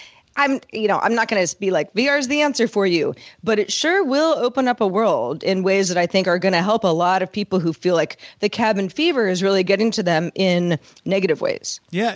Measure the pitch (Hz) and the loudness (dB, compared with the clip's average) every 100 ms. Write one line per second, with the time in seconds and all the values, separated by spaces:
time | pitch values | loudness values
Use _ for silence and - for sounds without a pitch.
0 | - - _ - 277 269 - 220 208 170 | -20 -20 _ -2 -2 -2 -6 -4 0 2
1 | 214 226 226 208 175 - 196 170 151 202 | 0 0 0 0 -2 -2 -2 -2 -2 0
2 | 277 285 254 294 294 - 226 208 196 170 | 0 0 0 0 0 0 -2 0 0 0
3 | 139 147 - - - 214 - - 311 392 | -2 -6 -16 -8 -2 0 0 -2 0 0
4 | 285 277 320 262 247 269 254 247 202 196 | 2 2 2 0 -2 0 0 0 0 0
5 | 214 135 120 147 - 190 190 196 185 175 | 2 0 -2 -4 -2 0 2 2 0 0
6 | 175 190 185 175 190 175 190 226 196 165 | 0 0 0 0 2 2 2 0 2 2
7 | 180 185 185 208 202 185 160 - 180 165 | 2 0 -2 -6 -2 -2 -2 -2 0 0
8 | 156 - - - 208 - 220 202 190 - | -2 -6 -18 -6 -4 0 0 0 -2 -2
9 | 330 269 196 180 196 190 185 196 220 220 | 0 2 0 0 2 2 2 2 0 0
10 | 175 160 170 - 185 175 175 156 - - | 0 0 0 -2 0 2 0 -2 -6 -12
11 | - 196 185 147 - - - - - 175 | -4 0 0 0 -2 -4 -8 -14 -8 -4
12 | 226 | -4